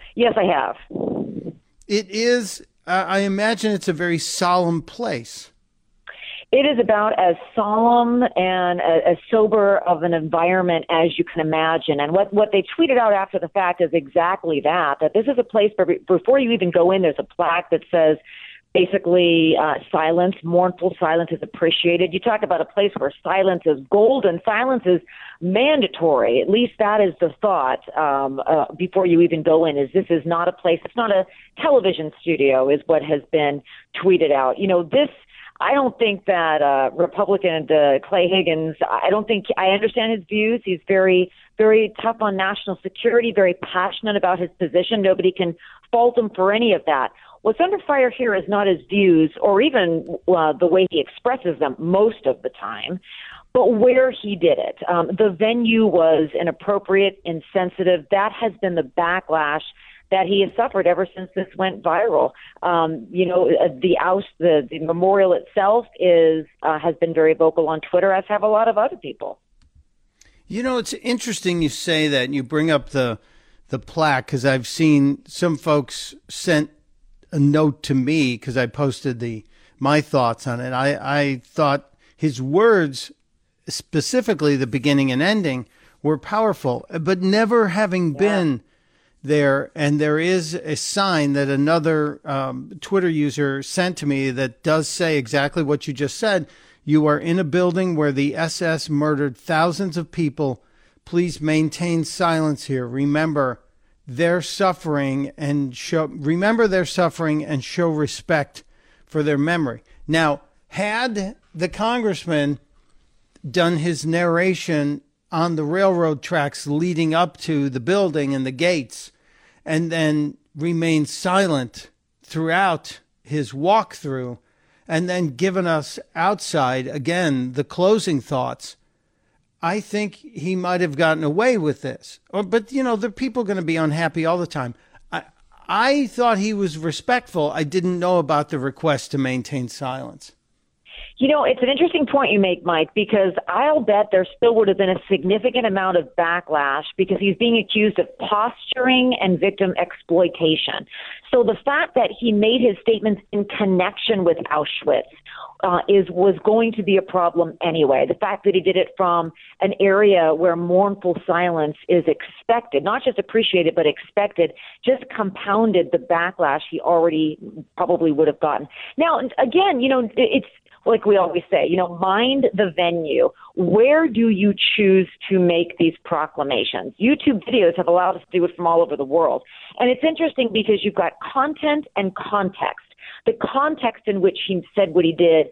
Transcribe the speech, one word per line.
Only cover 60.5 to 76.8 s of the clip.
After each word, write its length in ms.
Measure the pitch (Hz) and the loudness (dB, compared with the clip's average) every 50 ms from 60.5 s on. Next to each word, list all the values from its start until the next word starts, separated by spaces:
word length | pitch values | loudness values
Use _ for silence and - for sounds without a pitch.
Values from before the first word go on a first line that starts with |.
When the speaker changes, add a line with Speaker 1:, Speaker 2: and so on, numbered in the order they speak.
| - - | 0 -2
Speaker 1:
suffered 280 | 233 269 - 196 175 | -2 0 0 0 2
ever 220 | 170 175 165 190 180 - | 2 2 2 -2 -6 -6
since 140 | 190 185 - _ | -14 -16 -10 _
this 120 | 196 190 - - - | -8 -8 -8 -4 -4
went 240 | 190 190 180 208 | -4 -4 -4 -4
viral. 500 | - 170 156 185 214 233 165 143 127 131 - - - - - - | -2 -2 0 0 0 2 2 2 0 0 -2 -8 -20 -20 -18 -6
Um, 460 | - 170 175 165 165 160 160 143 113 - | -4 0 0 2 0 0 -2 -6 -10 -8
you 140 | - 175 185 | -2 -2 -2
know, 240 | 175 180 185 180 - | 2 2 2 2 4
uh, 200 | 165 - - 175 - - | 4 2 2 0 0 0
the 160 | - 185 - - | 0 0 2 2
oust-, 400 | 156 180 185 196 202 - _ _ | 2 0 0 -2 -2 -8 _ _
the, 280 | 160 175 160 151 139 120 | 2 2 4 2 2 -2
the 100 | - 165 | -8 -8
memorial 520 | 160 156 170 170 180 190 196 202 196 185 | -4 -4 -2 0 2 2 4 4 4 4
itself 540 | 175 170 - - _ 220 190 196 214 240 226 - _ - | 2 0 -2 -4 _ 0 2 2 2 2 0 -4 _ 0
is, 460 | - 180 175 165 165 160 160 160 151 - _ _ - | 2 4 6 6 6 6 4 2 -4 -8 _ _ -2
uh, 140 | 151 160 156 | -2 -2 0
has 160 | 151 170 160 | -2 -4 -2
been 180 | - 175 165 165 | -2 -4 -2 2
very 200 | 160 160 156 160 | 2 4 4 4
vocal 360 | 156 165 160 156 175 160 151 | 4 2 2 2 2 0 0
on 100 | 160 156 | -2 -4
Twitter, 320 | - - - 175 180 196 | -6 -2 0 2 2 2
as 140 | 190 190 196 - | 2 0 0 -2
have 160 | 208 202 190 | -4 -2 0
a 40 | 214 | 2
lot 200 | 214 214 226 226 | 2 2 2 2
of 100 | 214 208 | 2 2
other 200 | 220 226 381 - | 0 -2 -4 -8
people. 420 | - - - - - - - - _ _ _ _ _ _ _ _ _ _ _ _ _ _ _ _ _ _ _ _ _ _ | -12 -14 -12 -12 -12 -12 -12 -14 _ _ _ _ _ _ _ _ _ _ _ _ _ _ _ _ _ _ _ _ _ _
Speaker 2:
You 160 | 175 214 240 | -8 -6 -4
know, 140 | 262 254 247 | -2 -2 -4
it's 140 | 226 - - | -4 -6 -10
interesting 680 | - - 240 247 240 - 240 208 - - 185 175 170 | -8 -4 -4 -4 -4 -4 -6 -8 -4 -4 -2 -2 0
you 80 | 165 143 | -2 -2
say 400 | - - - - 165 156 156 151 | -4 -6 -4 -2 0 0 0 2
that, 160 | 143 135 123 | 2 0 0
and 100 | 127 143 | 0 -2
you 80 | 143 131 | -6 -6
bring 260 | 113 156 151 156 165 | -2 -2 -2 0 2
up 200 | 156 143 139 - | 0 0 -2 -2
the, 300 | - 139 127 120 110 - _ _ _ _ _ _ _ _ _ _ | -2 -2 0 0 -2 -6 _ _ _ _ _ _ _ _ _ _
the 100 | - 127 | -10 -10
plaque, 480 | - - - 165 156 151 139 127 123 - | -10 -8 -4 0 0 2 2 0 -2 -4
'cause 160 | 147 131 117 | -6 -2 0
I've 220 | 139 131 131 117 - | 0 0 0 -2 -6
seen 560 | - - 165 156 151 143 139 139 143 - - | -4 0 2 4 4 4 4 2 0 -2 -8
some 300 | - - - - 175 160 139 | -16 -6 -2 -2 -2 -2 -2
folks 560 | - 165 151 147 131 - - - - - - - _ - | -2 0 0 0 0 -4 -10 -14 -14 -16 -18 -20 _ -18
sent 440 | - - - 185 165 151 151 - _ _ | -16 -8 -2 0 0 0 0 -2 _ _